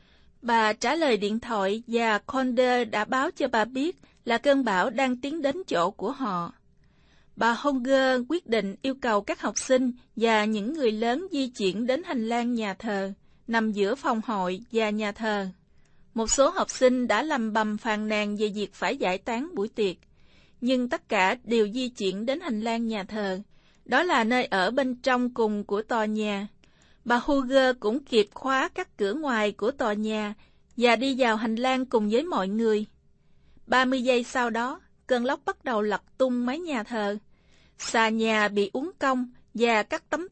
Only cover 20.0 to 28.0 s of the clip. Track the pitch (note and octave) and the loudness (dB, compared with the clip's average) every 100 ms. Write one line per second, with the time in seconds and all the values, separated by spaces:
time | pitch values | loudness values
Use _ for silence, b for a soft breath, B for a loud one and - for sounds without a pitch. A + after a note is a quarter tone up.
20 | b b b b b b A#3+ B3+ B3 E4 | b b b b b b 0 0 0 -4
21 | - - F#3 A#3+ - A#3 G#3 A#3+ B3+ - | -2 2 2 0 0 0 2 0 -6 -4
22 | G3 F#3+ A#3 C#4+ F4+ G#3+ A3+ A3+ A#3 G#3+ | -4 -2 -4 -4 -4 -4 -2 -2 -2 -4
23 | F#3 G#3+ G3 F#3+ G#3+ b b b - B3+ | -6 -6 -4 -4 -8 b b b -2 0
24 | F4+ C#4+ A3 B3 - F#3+ F#3 C4+ C4 B3 | 2 2 2 2 2 2 2 2 -2 -2
25 | C4 B3 B3 B3 A3 G#3 G3+ G3+ A3 A#3+ | 0 2 0 0 0 0 -2 -4 -2 0
26 | G#3+ G#3+ G#3 G3 G#3 - b b b b | 0 0 -2 -4 -6 -14 b b b b
27 | - A#3+ - C#4 B3 C4+ C4 B3+ G#3 B3+ | 0 0 4 0 4 4 4 2 0 -2